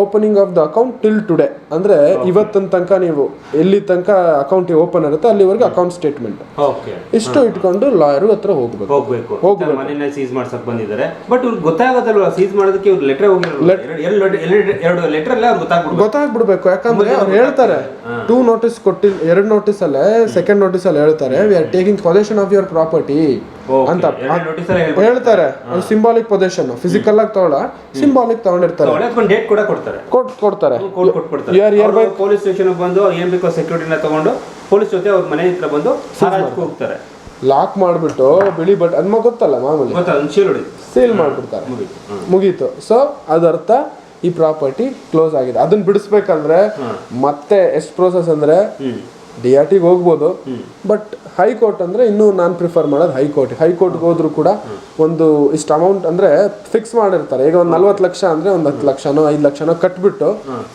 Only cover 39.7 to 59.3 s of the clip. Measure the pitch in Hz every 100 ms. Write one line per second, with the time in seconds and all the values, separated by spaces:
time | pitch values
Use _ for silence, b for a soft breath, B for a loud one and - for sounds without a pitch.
39.7 | 151 123 175 175 156 151 202 185 127 -
40.7 | - - 247 247 208 151 131 - - -
41.7 | 123 - - - 202 175 185 190 175 127
42.7 | - - 226 285 - - 160 165 165 -
43.7 | 247 302 B B B 175 165 160 156 139
44.7 | 135 254 - - 160 160 151 127 113 147
45.7 | 208 185 202 202 208 202 160 151 165 208
46.7 | 143 120 98 - 120 139 143 - 202 170
47.7 | 151 156 - 185 180 165 156 147 170 208
48.7 | - 135 107 - - - - 120 139 156
49.7 | 196 170 180 175 151 156 185 135 120 98
50.7 | - 196 208 - - - - 208 226 226
51.7 | - 175 202 240 208 214 185 175 175 175
52.7 | 170 151 143 170 131 147 147 123 123 160
53.7 | 175 185 170 165 165 156 147 156 208 113
54.7 | 101 - - 156 165 160 147 143 156 -
55.7 | 151 180 196 180 175 196 147 202 - -
56.7 | 226 220 233 202 175 143 131 139 175 170
57.7 | 160 196 196 180 180 190 156 180 180 147
58.7 | 139 139 131 151 147 151